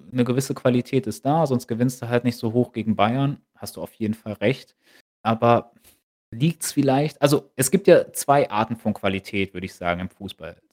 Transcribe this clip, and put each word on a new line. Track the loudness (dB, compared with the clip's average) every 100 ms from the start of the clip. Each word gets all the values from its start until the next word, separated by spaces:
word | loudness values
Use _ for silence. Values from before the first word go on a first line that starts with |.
| -6
'ne | -2
gewisse | 0 0 -2
Qualität | -2 0 2 0 -2 -2
ist | -4 0
da, | 0 2
sonst | 0 -2
gewinnst | -2 -2 -2
du | -2
halt | -2
nicht | 0 -2
so | -2
hoch | 0 0
gegen | -2 -2 0
Bayern. | 2 2 -2 -4 _ _
Hast | -16 -12
du |
auf | -14 -6
jeden | -4
Fall | -4 -8
recht. | -2 -2 -2 -6 _ _ _ _ _
Aber | -4 2 4 4 0 _ _ _ _ _ _
liegt's | -2 -2 -2 -4
vielleicht, | 0 2 2 0 0
also, | 0 0 -2 -4
es | 0
gibt | 2 6
ja | 4 4
zwei | -2 2 2 2
Arten | 0 -2 -4
von | -4
Qualität, | -4 -2 -4 -4 -6 -4
würde | -6 -12
ich |
sagen, | -6 -4 -4
im | -6
Fußball. | -12 -16 -14 -18 -18 _